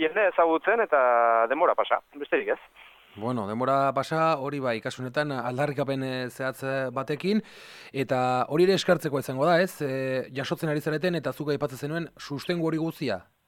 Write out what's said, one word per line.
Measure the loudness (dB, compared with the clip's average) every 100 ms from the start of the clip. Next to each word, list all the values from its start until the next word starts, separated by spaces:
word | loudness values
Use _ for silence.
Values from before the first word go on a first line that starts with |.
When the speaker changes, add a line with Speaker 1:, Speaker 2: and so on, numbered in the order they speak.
Speaker 1:
jende | 0 2 2
ezagutzen, | 4 4 4 2 2
eta | 2 4 4 6 6 4 4
denbora | 4 2
pasa, | 2 2 0 -2 -12
besterik | -2 -2 0
ez. | -4 -6 -20 -20 -20 -20 -8
Speaker 2:
Bueno, | -6 -4 -4
denbora | -2 0 2 2 0
pasa, | -2 0 2 2
hori | -2 -4
bai, | -2 -2
kasu | -4 -8
honetan | -4 -2 -2
aldarrikapen, | -2 -4 -2 -2 0 -2 -2
e, | -4 -4 -6
zehatz, | -6 -6 -6 -4
e, | -4 -4
batekin, | -4 -4 -4 0 0 -2 -12 -20 -20 -10
eta | -6 -2 0 2 0 0
hori | 4 4
ere | 4
eskartzeko | 2 2 2 -4
izango | -4 0 4
da, | 4
ez? | 2 -2
E, | -4 -2 -2 -4 -4 -8
jasotzen | -4 -4 -2
ari | -2
zareten, | -2 -2 -2 -2
eta | -4
zuk | -4 -4
aipatzen | -2 -2 -4 -6
zenuen, | -6 -8 -12
sustengu | -10 -8 -4 -2 0
hori | 0
guztia? | -2 -4 -4 -4 -6 _